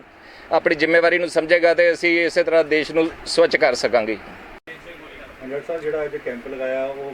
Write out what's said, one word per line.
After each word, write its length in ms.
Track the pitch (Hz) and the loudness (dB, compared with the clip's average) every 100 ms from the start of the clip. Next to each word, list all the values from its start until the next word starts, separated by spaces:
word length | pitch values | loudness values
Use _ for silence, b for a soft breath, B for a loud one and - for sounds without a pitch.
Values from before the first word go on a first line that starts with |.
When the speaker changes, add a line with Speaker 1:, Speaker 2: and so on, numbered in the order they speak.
| - B B B B | -2 B B B B
Speaker 1:
ਆਪਣੀ 240 | 165 175 160 | 0 2 0
ਜ਼ਿੰਮੇਵਾਰੀ 440 | 160 170 170 175 | 4 4 4 2
ਨੂੰ 100 | 170 | 0
ਸਮਝੇਗਾ 440 | 165 156 175 170 | -2 2 4 4
ਤੇ 200 | 165 170 | 4 4
ਅਸੀਂ 320 | 160 175 170 165 | 2 2 2 2
ਇਸੇ 180 | 175 | 0
ਤਰ੍ਹਾਂ 200 | 165 165 | 2 2
ਦੇਸ਼ 280 | 151 156 147 | 4 0 0
ਨੂੰ 200 | 160 165 - - | 0 -2 -4 -4
ਸਵੱਛ 300 | - 165 175 | 2 2 4
ਕਰ 180 | 147 | 2
ਸਕਾਂਗੇ। 440 | 123 117 117 110 104 - - - - - - - - - - - - 127 | 0 0 0 0 -6 -10 -20 -20 -20 -20 -20 -20 -20 -20 -20 -20 -18 -10
Speaker 2:
ਡਾਕਟਰ 160 | 139 156 | -8 -6
ਸਾਹਿਬ, 140 | 165 | -6
ਜਿਹੜਾ 240 | 151 156 147 | -4 -4 -4
ਅੱਜ 120 | 147 | -6
ਕੈਂਪ 300 | 135 120 131 | -8 -10 -10
ਲਗਾਇਆ, 380 | 131 131 131 135 | -8 -4 -4 -4
ਉਹ 260 | 139 139 | -6 -10